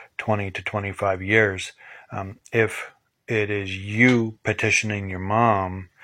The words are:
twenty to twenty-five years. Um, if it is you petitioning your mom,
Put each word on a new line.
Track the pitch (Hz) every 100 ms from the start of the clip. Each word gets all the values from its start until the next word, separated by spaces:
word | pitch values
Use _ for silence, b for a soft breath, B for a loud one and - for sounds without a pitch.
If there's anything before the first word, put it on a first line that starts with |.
| B -
twenty | - 104 98
to | -
twenty-five | - 104 101 95 101 95
years. | 95 110 104 92 - B B B B
Um, | 104 98 - _
if | 117 107 - - _ _ _ -
it | 110 104
is | 101 95 95
you | 101 110 127 120 110 110
petitioning | - 104 107 - 107 104 95
your | 92
mom, | 95 110 120 98 92 92 92 B